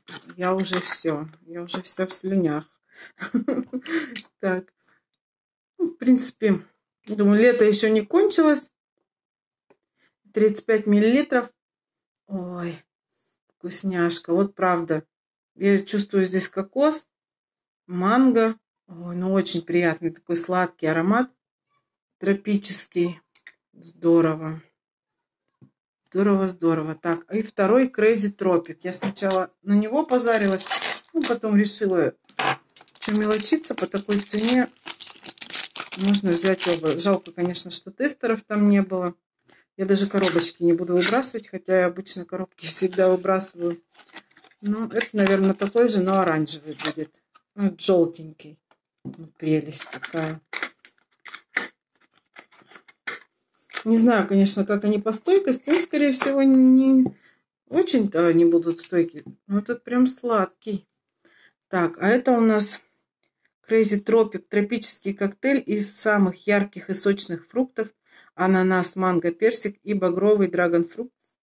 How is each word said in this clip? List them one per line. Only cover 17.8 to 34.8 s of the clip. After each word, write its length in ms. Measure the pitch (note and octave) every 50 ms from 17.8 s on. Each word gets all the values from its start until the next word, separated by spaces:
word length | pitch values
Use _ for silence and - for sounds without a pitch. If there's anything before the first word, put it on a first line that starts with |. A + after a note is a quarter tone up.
| _
манго. 720 | F3+ F3+ F3+ F#3 G3+ A#3 C4 C4+ B3+ A3+ A3+ A3 A3 A3 _ _ _ _ _ _
Ой, 280 | _ E3+ E3+ F3 F3 F3
ну 180 | F3+ F#3 F#3+ G3
очень 280 | F#3+ F#3+ - - E3
приятный 500 | E3 - E3+ F3+ F3 E3 D#3+ - E3+ E3
такой 260 | E3 - _ - E3+
сладкий 500 | E3+ - F3+ F3+ F3+ F3+ F3 _ - D#3+
аромат. 420 | D#3 D#3+ E3 E3+ G3 A3 B3 B3+ - _ _ _ _ _ _ _ _ _ _ _ _ _ _ _ _ _ _
Тропический. 1000 | F#3 G3 G3 G3 - G#3 G3+ G3+ - - - - - - - F3 F3 F3 E3+ - _ _ _ - _ - _ _ _ _ _
Здорово. 880 | - E3+ E3 _ - E3+ E3 E3+ E3 D#3+ D#3+ D#3 D#3+ D#3+ D#3 D#3+ D#3+ _ _ _ _ _ _ _ _ _ _ _ _ _ _ _ _ _ _ _ _ - _ _ _ _ _ _ _ _ _
Здорово, 380 | - F#3+ G3+ G#3 G3 F#3+ F#3+
здорово. 480 | F#3 F3+ F3 E3 E3 D#3+ D#3+ D#3 D#3+ D#3
Так, 300 | - - E3+ E3+ E3+ - - F#3+
и 80 | A3+
второй 480 | A3 - - G#3 F#3+ F#3+ A3+ C4 C4 B3+
Crazy 460 | - G#3+ G#3+ A3 A#3 G3+ G3+ G3+ G3+
Tropic. 440 | - G3 F#3 F3 E3+ E3 E3 D#3+ _ -
Я 100 | F#3 F3+
сначала 580 | - G3+ G3 G3 - G3 F#3+ F#3+ F#3 F3+ - _ _
на 120 | - G3 G3+
него 320 | G#3 G#3+ G#3+ B3+ D#4 D#4
позарилась, 960 | D#4 B3 B3 A#3 A#3 A3+ G#3+ G3+ G3 F#3+ F#3+ - - - - - - - - _ _ -
ну, 80 | D#4+ -
потом 340 | - A#3 A#3 A3 G#3+ G3+
решила, 560 | G3+ G#3+ G#3 - - G#3+ F#3+ F3+ E3+ C#3+ B2+ - _ _ - - - - - - - _ _ _ - - _ _ -
что 140 | - G#3+ G#3
мелочиться 640 | G#3+ G#3+ G#3+ G#3+ G#3 G#3 - D#4+ D#4 - - A3+
по 100 | - F3+
такой 320 | - - G3 - G#3 G3+
цене. 520 | G3+ G3+ - G#3+ G#3+ A3 A#3+ B3+ B3+ B3+ - _ _